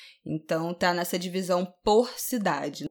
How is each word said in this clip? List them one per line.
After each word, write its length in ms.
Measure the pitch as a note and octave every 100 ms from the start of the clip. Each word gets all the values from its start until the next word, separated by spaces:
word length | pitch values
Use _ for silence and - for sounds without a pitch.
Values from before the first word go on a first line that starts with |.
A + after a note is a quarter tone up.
| - - -
Então, 480 | D#3 - D#3+ E3
tá 180 | F3 F#3
nessa 260 | F3 F3 F#3
divisão 540 | F3+ F3+ F3+ F3+ F#3 -
por 260 | - G#3+ A#3+ -
cidade. 680 | - B3 F#3+ C#3+ C#3 C#3+ -